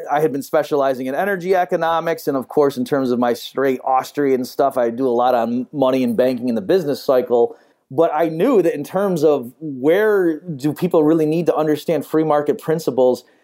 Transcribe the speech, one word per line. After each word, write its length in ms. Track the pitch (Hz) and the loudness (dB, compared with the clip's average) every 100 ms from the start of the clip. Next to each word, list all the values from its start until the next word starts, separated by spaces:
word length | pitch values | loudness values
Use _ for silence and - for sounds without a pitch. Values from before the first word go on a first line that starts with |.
| - | -2
I 100 | 147 | 0
had 100 | 156 | 0
been 120 | 135 | -2
specializing 640 | - 156 143 147 135 127 131 | -2 -2 0 0 0 -2 -4
in 80 | |
energy 400 | 143 202 190 180 | -4 -2 -2 0
economics, 720 | 185 180 175 165 165 165 165 - | 0 0 -2 0 0 -2 -4 -4
and 80 | 135 | -4
of 120 | 120 | -2
course, 280 | 151 139 127 | 0 0 0
in 80 | |
terms 260 | 123 143 127 | -2 -2 0
of 80 | 123 | 0
my 140 | 120 | 0
straight 480 | 117 - 131 135 127 | -2 -6 -2 0 0
Austrian 640 | 131 131 127 147 139 127 | 0 -2 -2 -2 0 0
stuff, 320 | 127 - 139 131 | -2 0 0 2
I 140 | 117 | -2
do 180 | 117 131 | 0 0
a 20 | |
lot 240 | 117 123 | 2 2
on 340 | 120 117 120 123 | 2 0 -2 -4
money 320 | 147 131 131 | -2 0 2
and 120 | 120 113 | 0 2
banking 320 | 127 123 123 | 0 0 -4
and 100 | 113 | -2
the 40 | |
business 400 | 95 185 147 127 | 0 0 0 -2
cycle. 540 | - 127 - 120 117 - _ _ - | 0 2 2 2 2 -2 _ _ -6
But 200 | 131 165 | 0 0
I 160 | 156 165 | 0 -2
knew 320 | 160 240 220 | 0 2 2
that 140 | 165 | 2
in 100 | 147 | -2
terms 400 | 143 190 202 170 | -4 -4 -2 2
of 300 | 156 139 117 - | 2 0 -4 -12
where 800 | 156 131 143 190 214 202 170 151 | -12 -2 2 2 2 2 0 -2
do 340 | 180 139 147 | -8 -6 -4
people 300 | 147 180 170 | -2 0 2
really 220 | 151 165 151 | 4 2 2
need 200 | 165 160 | 0 0
to 80 | |
understand 500 | 151 156 147 - 151 | 0 0 -2 -2 -4
free 200 | - 156 | 0 0
market 360 | 156 147 147 143 | 2 0 0 -2
principles, 640 | - 165 143 123 127 120 - _ | -4 -4 -2 2 2 2 -6 _